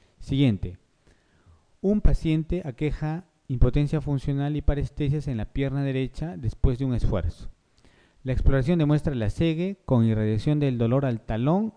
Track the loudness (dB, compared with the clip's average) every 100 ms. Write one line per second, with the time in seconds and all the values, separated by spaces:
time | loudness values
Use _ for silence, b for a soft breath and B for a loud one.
0 | b b -4 2 2 2 -4 -10 _ _
1 | b b b b b b b b 0 4
2 | 4 4 2 0 -2 -6 -6 -4 -4 -2
3 | -6 -6 -12 _ -8 2 4 4 0 -2
4 | -2 -4 -2 -4 -4 -2 0 0 -4 -4
5 | -4 -2 -4 -6 -6 -4 -4 -2 -4 -4
6 | -6 -6 -10 -6 -8 0 0 2 -2 0
7 | 0 0 -2 -6 -16 -16 _ b b b
8 | b b -4 2 4 4 2 2 2 2
9 | 0 -2 -2 0 0 0 -4 -6 0 2
10 | 4 2 0 0 0 0 0 0 0 2
11 | 0 -4 -4 -2 0 0 -2